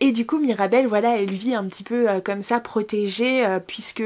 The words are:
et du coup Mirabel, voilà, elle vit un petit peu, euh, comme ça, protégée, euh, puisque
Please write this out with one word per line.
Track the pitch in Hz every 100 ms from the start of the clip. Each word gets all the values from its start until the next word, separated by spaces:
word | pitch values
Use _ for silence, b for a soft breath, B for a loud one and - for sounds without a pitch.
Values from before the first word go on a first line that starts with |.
et | 269
du | 226 226
coup | 302
Mirabel, | 277 202 196 240 254
voilà, | 208 233 226
elle | 196
vit | 190 233
un | 233
petit | 190 -
peu, | 196 240 226
euh, | 190
comme | 190 202
ça, | 196 240
protégée, | 233 220 214 214 202 190 247 262
euh, | 214 185
puisque | 180 - - -